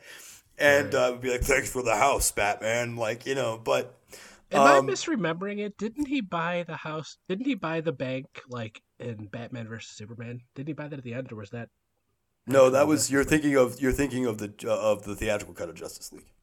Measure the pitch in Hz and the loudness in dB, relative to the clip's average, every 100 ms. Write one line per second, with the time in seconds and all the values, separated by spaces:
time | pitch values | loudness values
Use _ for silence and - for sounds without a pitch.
0 | - - - - _ - 147 143 143 131 | -20 -20 -20 -20 _ 2 6 6 4 2
1 | 127 123 127 123 123 135 - 131 117 107 | 2 0 -2 0 2 2 0 -2 0 4
2 | 117 110 - - 101 101 107 117 120 117 | 4 4 0 0 0 0 0 0 -2 -4
3 | 110 117 131 135 120 113 117 131 123 - | -4 -4 -4 -2 -2 -2 0 0 -2 -10
4 | _ - - - - - 139 139 135 - | _ -20 -20 -20 -2 6 8 8 6 -2
5 | - 269 165 170 196 202 208 - 214 226 | -2 -2 -2 -2 -6 -6 -8 -6 -6 -4
6 | 285 277 190 170 165 175 170 151 160 156 | -2 -2 -2 -4 -2 -4 -6 -8 -8 -8
7 | 170 - - 190 262 220 160 165 160 139 | -10 -12 -8 -4 -4 -4 -2 -2 -2 -4
8 | 131 131 135 - - 123 110 - _ - | -4 -6 -8 -16 -12 -8 -8 -12 _ -12
9 | 120 107 101 120 117 123 110 113 - - | -10 -10 -10 -12 -10 -12 -10 -12 -14 -16
10 | 104 113 117 123 - - 143 147 147 147 | -16 -14 -12 -14 -14 -12 -10 -10 -10 -12
11 | 123 117 131 107 104 120 113 _ _ _ | -10 -10 -10 -12 -12 -12 -12 _ _ _
12 | _ _ _ _ - 135 131 131 151 147 | _ _ _ _ 2 6 8 6 4 2
13 | 120 139 135 156 147 139 123 120 135 127 | 2 2 4 2 4 4 4 2 0 0
14 | 143 123 123 107 107 107 117 104 107 104 | 0 0 -2 -2 -6 -8 -2 0 2 0
15 | 101 95 107 104 87 85 87 85 80 - | -2 -6 -2 -2 -4 -12 -12 -10 -14 -14
16 | - - - _ | -16 -18 -20 _